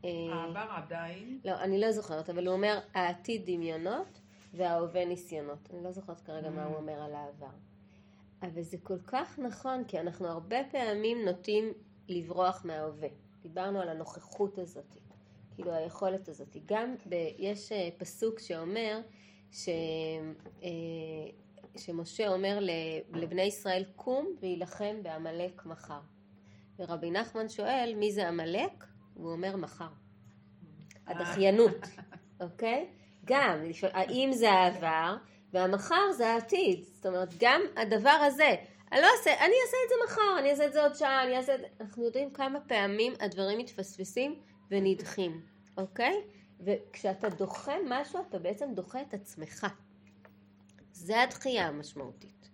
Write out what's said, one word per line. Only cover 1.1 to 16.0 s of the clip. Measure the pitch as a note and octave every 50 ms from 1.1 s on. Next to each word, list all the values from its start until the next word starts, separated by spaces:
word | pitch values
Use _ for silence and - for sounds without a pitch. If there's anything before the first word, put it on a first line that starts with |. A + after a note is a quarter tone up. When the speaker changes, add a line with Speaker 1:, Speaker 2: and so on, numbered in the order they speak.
| F3 F#3+ G#3 A#3+ C4 C4+ -
Speaker 1:
לא, | F#3+ F#3 -
אני | - F#3+ F#3+ G3
לא | G#3 A3+
זוכרת, | A3 G#3 G#3 - D#3+ D#3 D#3+ -
אבל | F3 F3 F3+ F3+
הוא | F#3
אומר, | F#3 G3 F3+ G#3 G3+ - - -
"העתיד | G3 F3+ F3 F3 F3 - - A#3 A3 F#3
דמיונות | F3 F3+ E3+ E3 E3 D#3+ D#3+ E3 F3+ A3 D4 F#4+ - - - - - - - - - -
וההווה | E3+ F#3 F3 E3+ E3+ E3+ E3+ E3+ F#3 F3+
ניסיונות". | F3 F3+ F3 - - E3 D#3 D3 C#3+ D3 D3 - - -
אני | F3 F3
לא | F3+
זוכרת | F3+ G3 G3 - E3+ -
כרגע | - - D#3 D#3+ D#3+ D#3+
מה | E3 D#3 D3+
הוא | D3+ D#3
Speaker 2:
Mm. | D#3
Speaker 1:
אומר | D#3 D#3 D3+ D3 D3+
על | D3+ D3
העבר. | D3 D3 C#3+ C#3+ D3 C#3+ C3 - - - - - - - - - - - - - - - - - -
אבל | - F3+ D#3+ E3+
זה | E3+ E3 - F3 -
כל | - G3 F3+ F#3+ -
כך | - C4 D#4+ - - -
נכון, | C4 B3 G#3 - - C4 C4 B3+ B3 B3
כי | - F3
אנחנו | E3 F3 E3+ - F#3+ E3+
הרבה | E3+ E3 E3 F#3 A3 B3 C#4 C4+
פעמים | - C#4 B3 A3 G#3 G#3 G#3+ A3+ A#3 A#3+ A3
נוטים | F#3+ F3+ G3+ - - G#3 G#3+ A3 A3 G#3 - - - - - - -
לברוח | F#3 F3 E3 E3 F3 F3 F#3 F3+ F#3 - -
מההווה. | F3 D#3+ D#3 D#3 D#3 D3+ D3+ D#3 C#3 - - - - - -
דיברנו | - E3+ D#3+ F#3 F#3 G3 G3+ G3
על | F#3 E3+
הנוכחות | D#3+ D#3+ D#3+ - - - - - - - G#3 G3 G3 -
הזאת, | F3+ E3+ - - - - - - - - - - - - - - - - -
כאילו, | - F3+ F3 E3+
היכולת | E3 D#3+ E3+ E3 -